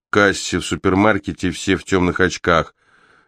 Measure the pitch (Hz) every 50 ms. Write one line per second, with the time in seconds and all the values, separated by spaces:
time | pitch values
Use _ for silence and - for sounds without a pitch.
0 | _ _ - - 101 98 92 - - - - 87 80 - 92 82 - 98 92 95
1 | 104 110 104 98 - - 82 - - 90 80 - - - 95 82 - - 98 92
2 | 90 87 82 - 92 90 - - - - 87 80 76 - _ _ _ _ _ _
3 | _ _ _ _ _